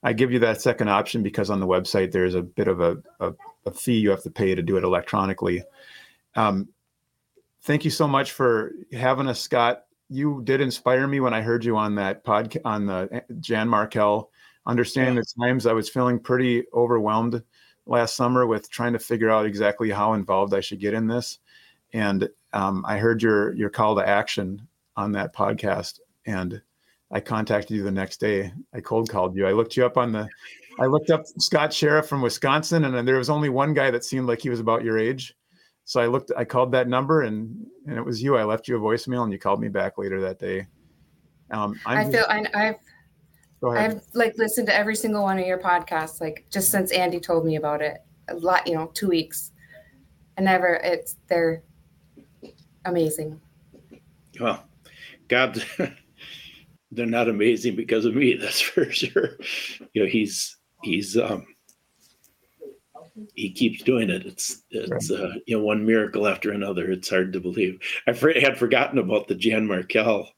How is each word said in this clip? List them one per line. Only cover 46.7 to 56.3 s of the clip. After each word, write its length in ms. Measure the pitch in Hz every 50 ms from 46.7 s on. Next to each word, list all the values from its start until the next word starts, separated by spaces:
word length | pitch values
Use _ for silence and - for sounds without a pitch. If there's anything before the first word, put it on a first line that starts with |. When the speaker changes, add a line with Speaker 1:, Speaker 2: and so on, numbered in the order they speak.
| - 196 185 185
Speaker 3:
Andy 280 | 180 185 180 170 170 175
told 240 | 170 - 170 165 165
me 100 | 165 156
about 260 | 151 156 147 147 151
it, 160 | 151 151 - - _ _ _ _ _ -
a 60 | -
lot, 320 | 170 165 180 180 175 - -
you 80 | 170
know, 160 | 160 160 165 -
two 140 | - 208 190
weeks. 440 | 175 165 160 - - - - - _ _ - _ - - - _ _ _ _ _ _ _ - _ _ -
I 40 |
never, 340 | 190 190 185 180 180 180 170
it's, 420 | - - 180 180 156 - - - - _ _
they're 360 | 185 170 165 165 165 165 - _ _ _ _ _ _ _ _ _ _ - - _ _ _ - - - _ - _ _ _ _
amazing. 560 | 185 175 170 165 156 151 - 156 156 156 156 _ _ _ _ _ _ - - _ _ - - _ _ _ _ _ _ _ -
Speaker 2:
Well, 240 | 120 113 98 - - _ _ _ _ - - - - - - _ _ _
God, 340 | 120 123 131 123 - 113 - - - -
<laughs> 1120 | - - - - _ _ _ _ - -